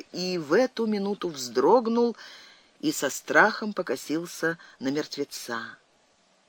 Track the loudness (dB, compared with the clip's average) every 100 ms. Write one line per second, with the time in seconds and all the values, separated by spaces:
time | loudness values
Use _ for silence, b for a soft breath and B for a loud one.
0 | 0 -6 -4 -4 2 4 4 0 0 0
1 | -2 -4 -6 -6 -4 2 6 6 4 2
2 | 2 0 B B B B B B -4 -2
3 | -4 -4 2 6 6 4 -6 -6 -4 -4
4 | -4 -4 -4 -4 -4 -4 B B -4 -4
5 | -4 -6 -8 -8 -8 -8 -8 -16 _ _
6 | _ _ _ _